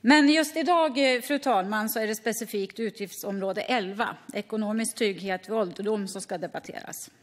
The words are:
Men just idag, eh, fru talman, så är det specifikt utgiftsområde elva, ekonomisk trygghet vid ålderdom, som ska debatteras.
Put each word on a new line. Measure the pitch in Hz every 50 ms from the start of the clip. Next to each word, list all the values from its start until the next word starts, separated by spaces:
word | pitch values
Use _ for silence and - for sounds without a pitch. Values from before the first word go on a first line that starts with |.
Men | - 220 285 302 294 285
just | 302 320 311 302 -
idag, | 320 320 302 359 339 320 311 247 254 277 262 254
eh, | 247
fru | 233 - 294 277
talman, | 277 277 240 196 185 196 214 214 214 220
så | - 226
är | 220
det | 214 220
specifikt | 214 - 233 214 - 233 202 - 208 196 190 - -
utgiftsområde | 226 214 190 - 202 185 - - - 202 196 196 190 190 190 190 -
elva, | - 247 247 202 185 196 202 233 202 - - - - -
ekonomisk | 202 208 _ - 220 214 208 214 220 226 226 -
trygghet | - 240 208 196 170 180 196 185 180 - -
vid | 214
ålderdom, | 226 214 180 170 - 196 202 220 208 202 190
som | - 196
ska | 185 - 196 175
debatteras. | 165 165 - 160 - - - - - - - - - - _ _